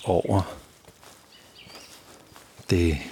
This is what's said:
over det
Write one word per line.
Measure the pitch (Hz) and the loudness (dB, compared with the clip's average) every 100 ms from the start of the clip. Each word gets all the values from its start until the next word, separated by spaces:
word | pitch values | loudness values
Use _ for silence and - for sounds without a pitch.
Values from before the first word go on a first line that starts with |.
over | - 90 - 101 87 - - - - - - - - - - - - - - - - - - - - - - | 0 0 2 0 0 -8 -20 -20 -20 -20 -20 -20 -20 -20 -20 -20 -20 -20 -20 -20 -20 -20 -20 -20 -20 -16 0
det | 92 85 73 - | 2 4 2 -4